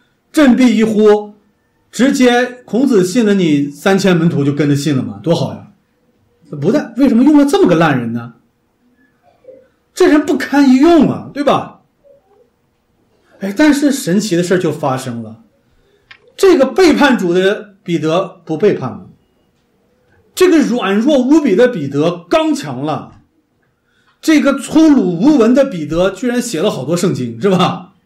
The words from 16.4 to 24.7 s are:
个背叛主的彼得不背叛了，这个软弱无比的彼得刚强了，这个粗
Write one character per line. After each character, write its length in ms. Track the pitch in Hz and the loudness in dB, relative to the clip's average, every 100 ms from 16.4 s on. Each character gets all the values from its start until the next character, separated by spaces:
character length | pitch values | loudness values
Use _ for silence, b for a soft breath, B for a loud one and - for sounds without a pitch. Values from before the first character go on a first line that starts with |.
| 392 294 | 4 4
个 80 | 254 | 2
背 280 | - 359 | 2 2
叛 220 | 226 277 220 | 4 2 0
主 180 | 180 | -2
的 420 | 180 190 226 214 _ | 0 0 -2 -10 _
彼 160 | - 165 | -6 -4
得 420 | 156 160 - - - | -2 -2 -4 -10 -10
不 120 | 160 | -2
背 160 | 208 | 0
叛 160 | - 127 | -2 -6
了， 180 | 98 92 _ _ _ _ _ _ _ _ _ _ _ _ | -12 -20 _ _ _ _ _ _ _ _ _ _ _ _
这 160 | - 359 | 0 2
个 80 | 320 | 2
软 420 | 196 240 190 202 | 0 -2 -2 -2
弱 200 | 247 285 | 0 0
无 200 | 247 311 | 2 2
比 160 | 277 185 | 2 2
的 120 | 247 | 2
彼 200 | 185 139 | 0 -6
得 380 | 139 165 175 - | -2 -2 -4 -2
刚 260 | 320 320 285 | -2 0 -4
强 260 | 151 123 | -6 -10
了， 400 | 151 131 101 - _ _ _ _ _ _ _ _ _ _ | -8 -8 -10 -20 _ _ _ _ _ _ _ _ _ _
这 200 | - 302 | 0 0
个 160 | 254 277 | 0 -4
粗 320 | - | -2